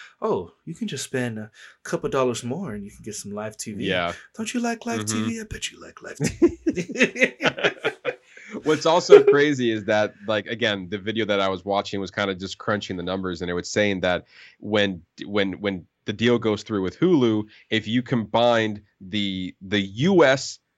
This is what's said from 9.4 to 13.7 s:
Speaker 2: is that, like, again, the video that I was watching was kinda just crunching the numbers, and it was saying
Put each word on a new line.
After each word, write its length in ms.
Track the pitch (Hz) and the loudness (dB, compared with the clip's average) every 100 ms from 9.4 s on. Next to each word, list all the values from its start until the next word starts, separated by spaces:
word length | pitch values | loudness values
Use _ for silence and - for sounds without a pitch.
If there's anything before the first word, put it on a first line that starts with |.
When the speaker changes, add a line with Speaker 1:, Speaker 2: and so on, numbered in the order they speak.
| 147 135 120 | 4 2 0
Speaker 2:
is 140 | 110 98 | 0 2
that, 280 | 107 104 - 101 | 2 2 -2 -2
like, 180 | 107 95 | -2 -2
again, 400 | 110 113 101 90 | -2 0 0 -4
the 80 | 101 | -6
video 280 | 98 110 101 | -4 -2 0
that 140 | 101 | 2
I 100 | 95 | 0
was 160 | 92 101 | -2 -2
watching 340 | 101 101 101 | -2 -2 -4
was 100 | 95 | -6
kinda 240 | - 98 92 | -2 -2 -2
just 220 | 95 - | -8 -8
crunching 380 | - 104 - 90 | -4 -4 -4 -8
the 80 | |
numbers, 380 | 87 95 92 87 | -6 -4 -6 -6
and 80 | 90 | -4
it 40 | |
was 160 | 87 | -6
saying 320 | - | -4